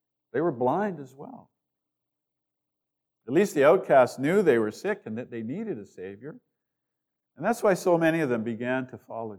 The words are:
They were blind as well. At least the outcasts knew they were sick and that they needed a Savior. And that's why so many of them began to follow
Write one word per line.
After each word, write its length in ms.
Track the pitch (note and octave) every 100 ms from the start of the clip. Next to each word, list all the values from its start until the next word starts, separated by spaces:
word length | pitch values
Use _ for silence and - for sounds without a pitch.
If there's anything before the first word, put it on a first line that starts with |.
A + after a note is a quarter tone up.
| _ _ _
They 80 | B2
were 140 | E3+
blind 480 | A#2+ B2+ E3+ G#3 D3+
as 120 | C3
well. 380 | C3+ - - _ _ _ _ _ _ _ _ _ _ _ _ _ _ _ _ _ _ -
At 60 |
least 220 | D#3 G3+ D3
the 100 | C#3+
outcasts 540 | F#3+ F#3+ C#3 B2 -
knew 240 | C#3+ G3+
they 160 | E3 A#2
were 100 | G#2+
sick 320 | - G3 G3 A2+
and 120 | A2
that 140 | B2
they 100 | A#2
needed 380 | A2 F3+ A3+ B2
a 60 | F#2+
Savior. 480 | - F#2 G2+ C#3 B3 _ _ _ _ _ _ _ _ _ B2
And 80 |
that's 200 | G3 A3+
why 100 | G#3+
so 240 | F3 F#3 E3+
many 220 | D#3+ E3
of 100 | C#3
them 140 | A#2
began 420 | A2+ A2+ B2 C3 B2+
to 100 | A2
follow 360 | - A2+ A2+